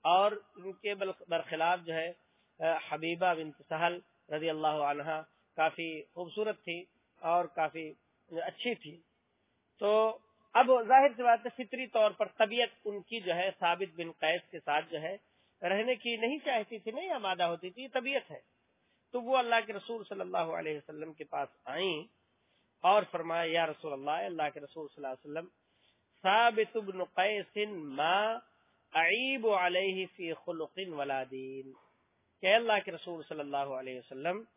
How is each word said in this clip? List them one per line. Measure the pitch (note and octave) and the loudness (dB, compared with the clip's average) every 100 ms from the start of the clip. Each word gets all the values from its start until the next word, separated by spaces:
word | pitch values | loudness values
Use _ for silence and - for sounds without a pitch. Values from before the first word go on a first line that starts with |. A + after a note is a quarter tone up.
اور | D#3+ F#3 G3+ G#3 - - | 6 6 6 2 -12 -14
ان | F#3+ | -12
کے | F#3 G#3 | -6 -6
بل-، | G3+ G3 F#3 - | -4 -4 -6 -4
برخلاف | E3 - D#3+ E3 F3+ | -4 -2 0 2 2
جو | E3+ | -2
ہے، | D#3+ E3 F3 _ _ _ _ | -4 -4 -10 _ _ _ _
اے، | D#3+ D#3+ - | 0 0 -4
حبیبہ | D#3 D#3+ E3+ F#3 | -4 -4 0 2
بنت | E3 D#3 - - | 2 -4 -12 -8
سہل | D#3 E3+ F3 _ _ _ | 0 0 -2 _ _ _
رضی | D3+ D#3+ | -4 -2
اللہ | D#3 D#3 | 0 0
عنہا | D3+ C#3+ D3 D3+ D#3 D#3 _ _ - | 2 0 -2 -4 -6 -8 _ _ 0
کافی | D#3+ - E3 D#3 | 0 0 -8 -8
خوبصورت | - F3 F3 G3+ G#3+ G3+ | -12 -12 -10 -4 -4 -6
تھی، | - E3+ F3+ _ _ _ | -10 -12 -12 _ _ _
اور | E3 F3 | 0 0
کافی | E3+ - D#3 D#3 D#3 - _ _ _ | 0 -2 -4 -4 -12 -14 _ _ _
اچھی | E3+ E3 - B3 | -8 -8 -6 -6
تھی۔ | A#3 D3+ E3+ _ _ _ _ _ _ _ _ | -6 -10 -18 _ _ _ _ _ _ _ _
تو | G#3 G#3+ A3 A#3 _ _ _ | 2 4 4 0 _ _ _
اب | A#3 B3 B3+ A3 | 4 6 6 8
ظاہر | C4 C#4 A3+ | 8 8 4
سی | |
بات | A#3+ A#3 A#3 | 4 4 2
ہے، | - | -10
فطری | A#3+ A#3+ B3+ | -8 -8 -2
طور | A3+ G#3+ | 2 2
پر | F#3 G#3 | 2 -6
طبیعت | - A3 A#3 A#3 - | 2 0 2 -2 -2
ان | G#3+ G3+ | -10 -10
کی | F3 A3+ | -8 -8
جو | F3+ | -2
ہے | E3+ F#3+ F#3 | 0 -2 0
ثابت | F3 F3 F#3+ D#3+ | 0 0 -4 -6
بن | E3 | -10
قیس | - D#3 F3 _ | -2 0 0 _
کے | E3 | -10
ساتھ | - D3 E3 | 0 0 0
جو | D#3+ | -6
ہے | D#3+ G3 _ _ _ _ | -6 -8 _ _ _ _
رہنے | F3+ G3 A#3 | -2 0 0
کی | B3+ A#3 A3+ | -2 -2 0
نہیں | A#3 D4 | 0 0
چاہتی | D4+ A#3+ G#3 A3+ | 0 -2 -2 -8
تھی، | A3 | -8
نہیں | B3 F#4 | -8 -6
آمادہ | C#4+ G3+ F3+ | -4 -2 0
ہوتی | F3 E3+ F#3 | 0 -2 -8
تھی، | G#3 C4 | -12 -6
طبیعت | C4 B3 C4+ - | -4 -2 -4 -4
ہے۔ | D3 _ _ _ _ _ _ _ | -18 _ _ _ _ _ _ _
تو | B3 | -8
وہ | A#3 C4 | 0 2
اللہ | A#3+ A#3 G#3+ | 4 2 2
کے | |
رسول | G3+ - A#3 G3+ | -10 -8 -10 -8
صلی | G3 | -8
اللہ | F3+ F3+ | -4 -2
علیہ | E3 E3+ D#3 D3+ | -2 -4 -4 -8
وسلم | C#3+ D3+ D#3+ | -10 -12 -12
کے | D#3 | -12
پاس | D3 C#3+ C#3 _ | -8 -6 -8 _
آئیں | - D3 F#3+ D#3 F#3 _ _ _ _ _ _ _ | -8 -4 -2 -4 -10 _ _ _ _ _ _ _
اور | F3 G#3 F#3 | 4 4 2
فرمایا، | E3+ E3 E3 E3 | -6 -4 -2 0
"یا | E3+ E3 | 2 0
رسول | D3 D#3+ | -2 -8
اللہ"، | C#3 C#3 | -6 -4
اللہ | D#3+ G3+ E3 D3+ | -4 -4 -2 -4
کے | D3 | -4
رسول | C#3+ E3 D3 | -14 -14 -14
صلی | - | -10
اللہ | C3+ | -10
علیہ | C3 D3 | -10 -10
وسلم، | D3+ F3+ _ _ _ _ _ _ _ | -10 -10 _ _ _ _ _ _ _
"ثابت | F#3+ G#3+ A#3 A3 G#3+ A3+ | 4 6 6 4 0 -2
ابن | G3+ F#3 | -6 -6
قیس | F3 - G3 G#3+ F#3 G#3 G#3+ | -4 0 0 0 -6 -6 -4
ما | F#3+ D3 C3+ D#3+ F#3+ G#3+ A#3 _ _ _ _ _ | -6 -8 -2 2 2 2 -4 _ _ _ _ _
اعیب | D#3 E3 A3 C4 C4+ A3 | 2 4 2 0 0 2
علیہ | G3 F3+ F3+ G3 F#3+ F3+ - | 4 4 2 0 -2 -6 -8
فی | E3+ | -8
خلق | D#3+ - E3 D3+ - F#3+ | -6 -6 -6 -8 -8 -8
ولا | D3+ C#3 C3+ B2+ | -6 -2 -2 -4
دین"، | C3 C3 C3+ C3+ C3 _ _ _ _ _ _ | -10 -10 -12 -14 -20 _ _ _ _ _ _
کہ | F#3+ | 4
اللہ | A3 A#3 G#3 | 4 4 0
کے | F#3+ | 0
رسول | E3 F3+ E3 D3 | -10 -10 -10 -10
صلی | D#3 | -8
اللہ | C#3+ C#3+ | -4 -4
علیہ | C#3 C3 C3 B2+ | -2 -6 -8 -12
وسلم | B2 C3 D#3+ G3 A3+ | -12 -6 -4 -4 -10